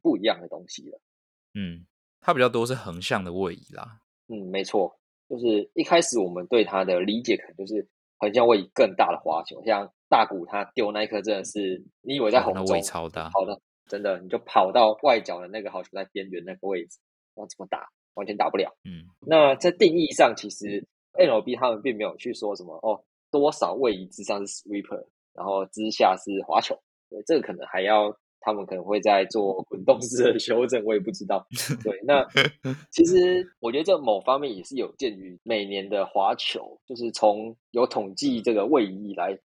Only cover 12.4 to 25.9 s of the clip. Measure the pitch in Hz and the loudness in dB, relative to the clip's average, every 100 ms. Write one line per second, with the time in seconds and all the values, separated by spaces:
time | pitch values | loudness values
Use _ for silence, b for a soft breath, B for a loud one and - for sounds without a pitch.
12.4 | 123 95 95 98 98 87 82 80 80 95 | 2 -2 0 -2 -2 -6 -8 -8 -4 -2
13.4 | 95 98 _ _ _ 104 101 90 92 113 | -2 -6 _ _ _ -6 -4 -6 -6 -8
14.4 | - 110 95 123 110 107 143 117 98 90 | 0 2 4 6 4 4 2 2 0 -10
15.4 | 90 107 98 92 92 98 95 101 95 90 | -10 -12 -10 -12 -12 -12 -10 -10 -10 -10
16.4 | 87 95 95 92 85 - _ _ _ - | -12 -10 -6 -6 -8 -16 _ _ _ -18
17.4 | 107 - 95 - - _ _ - 101 104 | -18 -16 -10 -10 -10 _ _ -12 -8 -2
18.4 | - 98 92 - - 87 85 _ 139 160 | 0 0 -4 -8 -16 -16 -18 _ 2 6
19.4 | 143 135 175 175 196 170 156 - 135 107 | 6 6 0 4 4 4 0 4 4 4
20.4 | 104 - 101 101 - _ _ - 160 113 | -10 -12 -8 -8 -10 _ _ 4 4 4
21.4 | 104 120 127 110 131 107 101 78 123 110 | 0 0 0 0 -4 -2 -4 -6 -10 -6
22.4 | 104 98 90 80 110 101 _ _ _ 147 | -6 -6 -12 -6 -4 -4 _ _ _ 2
23.4 | 143 147 87 101 131 95 92 - 101 101 | 2 2 -2 0 0 0 -8 -10 -6 -6
24.4 | 101 - 101 101 98 101 - _ _ - | -6 -12 -8 -8 -6 -12 -12 _ _ -10
25.4 | 92 98 95 - 107 | -4 -4 -4 -6 -6